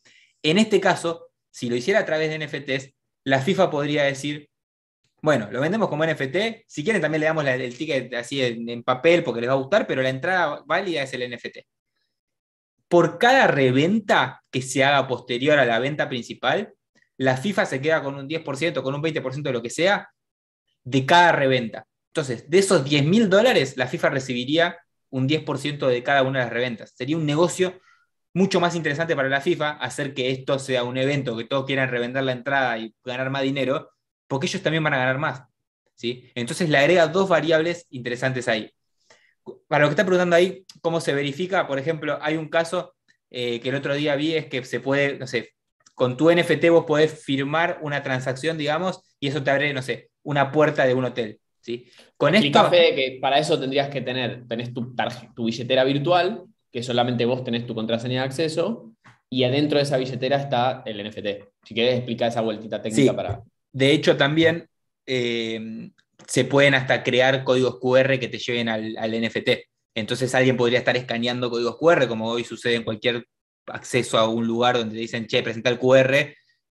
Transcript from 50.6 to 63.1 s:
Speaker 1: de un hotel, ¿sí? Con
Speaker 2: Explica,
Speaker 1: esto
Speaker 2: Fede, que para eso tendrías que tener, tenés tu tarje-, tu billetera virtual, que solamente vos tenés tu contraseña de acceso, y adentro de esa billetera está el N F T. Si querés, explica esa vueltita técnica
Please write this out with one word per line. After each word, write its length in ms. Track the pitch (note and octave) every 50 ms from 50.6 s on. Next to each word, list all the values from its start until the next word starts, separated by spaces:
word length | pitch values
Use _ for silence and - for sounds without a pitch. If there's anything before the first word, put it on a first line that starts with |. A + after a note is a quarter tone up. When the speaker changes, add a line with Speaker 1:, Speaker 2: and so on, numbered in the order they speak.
| D3+ D3+ D3 D3+ C#3
Speaker 1:
de 80 | C3 B2+
un 100 | C3 B2+
hotel, 380 | A#2+ A#2+ B2 A2+ G#2 G#2+ _ _ _ _ _
¿sí? 280 | _ A2+ A#2+ A#2+ - _ _ - - _ _
Con 180 | - C#3+ D3 F3+
Speaker 2:
Explica, 280 | A3 C#3+ C#3 - G#3+
Speaker 1:
esto 100 | F3+ D3+
Speaker 2:
Fede, 240 | F3+ F3 E3 D#3 -
que 240 | C#3+ C3 C3 C3 -
para 160 | C#3 C3 C#3
eso 220 | D3+ D#3 E3+ D#3 C3+
tendrías 300 | C3+ C3+ C3+ C#3 C#3 C#3
que 100 | C#3+ C3
tener, 480 | A#2 B2+ B2+ B2+ B2 A2 F#2 - -
tenés 260 | - A2+ A#2 A#2+ B2 A#2+
tu 220 | B2 A2 - -
tarje-, 340 | - G#2+ A#2+ - - - - _
tu 100 | B2 A2+
billetera 380 | A2+ A2 B2 A#2 A2+ C3 B2+ C3
virtual, 640 | C#3 C#3 C#3+ C#3+ E3+ F3+ F3 F3 F#3+ A#3 - - - _ _ _ _
que 100 | - A#2+
solamente 440 | A#2 B2+ A#2+ A#2+ A#2+ B2+ A#2+ A#2+ A#2
vos 180 | A#2+ B2+ B2+ B2+
tenés 240 | B2 A#2 A#2+ A#2
tu 80 | B2+ A#2+
contraseña 460 | A2 A2 A2+ A2+ A2+ A#2+ B2 B2+ B2+
de 60 | C3+
acceso, 640 | C3 C3 E3+ E3 D#3 D#3+ E3+ E3+ G#3+ A3+ - - - - _ _ - - _ _ -
y 140 | C3 B2+ B2+
adentro 340 | B2 C3 D3 D3+ D3 C#3+
de 60 | C#3+ C#3
esa 140 | C#3+ C#3+
billetera 400 | B2+ C3 B2+ B2+ A#2+ C3 C3 C#3+
está 460 | C#3 C#3 - B2+ A#2+ B2 C3 B2+ - -
el 160 | A2 G#2+ G2+
N 80 | G2+ G#2+
F 120 | - G2+
T. 280 | G2+ G2+ F#2+ - - _ _ _ _
Si 100 | - G2+
querés, 220 | A2+ A#2 B2+ B2
explica 300 | A#2 B2 B2 A2+ A2+ A#2+
esa 120 | A#2 A2+ A#2
vueltita 420 | A2+ A2+ G#2+ G#2 A2+ G#2 G#2+ G#2
técnica 300 | - A2 A2 C#3+ C3+ A2+